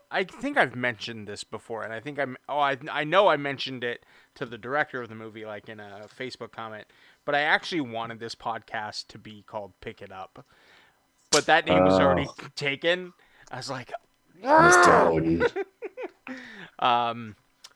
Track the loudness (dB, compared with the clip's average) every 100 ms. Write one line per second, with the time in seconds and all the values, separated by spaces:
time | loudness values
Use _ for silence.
0 | -6 -4 -4 -6 -4 0 0 0 -4 -4
1 | -10 -12 -12 -14 -12 -14 -10 -10 -8 -10
2 | -10 -6 -6 -6 -6 0 0 0 -6 -6
3 | 2 6 6 4 0 -6 -8 -6 -8 -8
4 | _ _ _ -14 -12 -12 -6 -2 -2 -6
5 | -12 -12 -14 -14 -14 -14 -14 -18 -16 -18
6 | -18 -12 -12 -10 -14 -12 -12 -12 -18 _
7 | _ _ -2 0 2 0 0 -4 -4 -6
8 | -8 -8 -12 -8 -8 -8 -8 -10 -8 -10
9 | -14 -18 -18 -20 -12 -12 -12 _ -16 -16
10 | -18 -16 -16 -18 -20 _ _ _ _ _
11 | _ _ 0 2 6 4 6 4 6 6
12 | 6 2 -2 -8 -16 -6 -6 -2 0 0
13 | -4 _ _ _ -16 -14 -10 -10 -10 -14
14 | _ _ _ _ 4 8 8 8 8 6
15 | 6 2 2 2 0 -2 -8 _ -16 -12
16 | -14 _ -16 -16 -16 -18 -18 -2 0 2
17 | 0 -4 -10 -16 _ _ -20